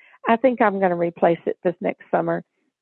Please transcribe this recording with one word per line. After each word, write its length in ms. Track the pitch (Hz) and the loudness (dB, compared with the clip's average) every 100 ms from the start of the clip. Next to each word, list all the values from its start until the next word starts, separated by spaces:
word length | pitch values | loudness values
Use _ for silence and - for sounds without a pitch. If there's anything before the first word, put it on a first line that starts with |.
| _ _ - | _ _ -2
I 80 | 226 | 2
think 240 | 262 233 | 2 2
I'm 180 | 208 196 | 0 2
gonna 180 | 185 170 | 0 0
replace 440 | 170 - 180 165 - | -4 0 0 0 -4
it 100 | - | -4
this 100 | 175 - | -4 -4
next 240 | 170 - - | -6 -8 -4
summer 340 | 170 165 170 - _ _ _ | -2 -2 -4 -8 _ _ _